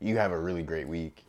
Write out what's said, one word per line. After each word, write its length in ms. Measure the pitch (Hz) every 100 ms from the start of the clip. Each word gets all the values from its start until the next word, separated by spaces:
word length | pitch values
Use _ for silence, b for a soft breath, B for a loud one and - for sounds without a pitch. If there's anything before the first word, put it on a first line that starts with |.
you 160 | 107 110
have 140 | 101
a 80 | 87
really 240 | 85 90
great 240 | 78 80 69
week. 360 | 82 80 -